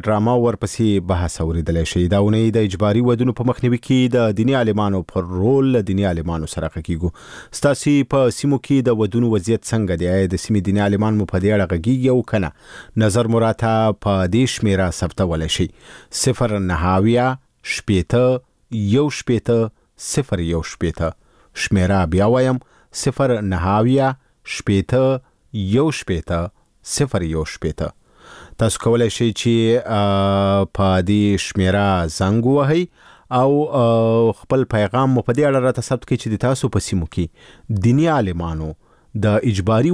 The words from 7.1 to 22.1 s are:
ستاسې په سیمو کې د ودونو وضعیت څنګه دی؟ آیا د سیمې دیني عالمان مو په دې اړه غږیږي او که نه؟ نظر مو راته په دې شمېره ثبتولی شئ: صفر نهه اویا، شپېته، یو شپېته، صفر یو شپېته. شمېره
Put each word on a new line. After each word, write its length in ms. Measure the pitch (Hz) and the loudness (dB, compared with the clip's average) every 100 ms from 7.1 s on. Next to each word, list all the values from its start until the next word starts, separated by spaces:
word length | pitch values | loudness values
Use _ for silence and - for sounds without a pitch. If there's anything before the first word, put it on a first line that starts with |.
| - - - - - | -6 -14 -20 -16 -2
ستاسې 520 | 143 135 - 143 135 139 | -2 0 0 0 2 2
په 180 | 127 - | 0 0
سیمو 200 | 143 135 | -2 -2
کې 240 | - 139 123 | 0 0 2
د 100 | 113 | 0
ودونو 280 | 107 117 120 107 | 0 0 0 0
وضعیت 260 | 90 113 | 0 -4
څنګه 320 | - 113 98 87 | -2 -2 0 -2
دی؟ 80 | 87 | 0
آیا 180 | 95 95 | 0 0
د 80 | 90 | -2
سیمې 160 | - 107 92 | -2 -2 0
دیني 140 | 98 101 | 0 2
عالمان 360 | 101 107 107 | 2 2 0
مو 60 | 98 | 0
په 100 | 95 | 0
دې 60 | 98 | 2
اړه 120 | 107 90 | 2 0
غږیږي 380 | 87 95 131 127 127 | -2 0 0 2 0
او 60 | 127 | 0
که 60 | 107 | -2
نه؟ 120 | 85 - - - - - 110 | -4 -8 -20 -20 -6 0 2
نظر 260 | 101 113 | 2 2
مو 120 | 113 113 | 2 2
راته 260 | 113 113 110 110 104 107 | 0 0 2 2 0 0
په 180 | 98 92 | 0 2
دې 100 | 110 131 - | 2 0 0
شمېره 340 | 110 95 90 - | 0 2 0 -2
ثبتولی 500 | 87 - 92 80 80 - | -4 -2 -2 -2 -2 -2
شئ: 100 | 85 - - - - - | -4 -6 -20 -20 -12 -4
صفر 340 | - 123 120 104 | -2 0 -2 -2
نهه 400 | 92 82 90 95 | -2 0 2 2
اویا، 320 | 107 120 127 131 _ _ - - | 2 2 0 -2 _ _ -10 -8
شپېته، 500 | - 98 87 123 127 127 - _ _ 113 101 120 | -2 0 0 2 2 0 -6 _ _ -4 0 2
یو 100 | 147 - | 0 -2
شپېته، 380 | - 117 - 117 110 - _ - - | -2 -2 0 0 0 -6 _ -16 -6
صفر 360 | - 139 95 85 | -4 -2 -2 -2
یو 160 | 82 78 | -2 -4
شپېته. 420 | - 87 - 82 - _ _ _ - | -4 -4 -2 -6 -6 _ _ _ -12
شمېره 480 | - 98 92 98 85 | -2 0 2 2 2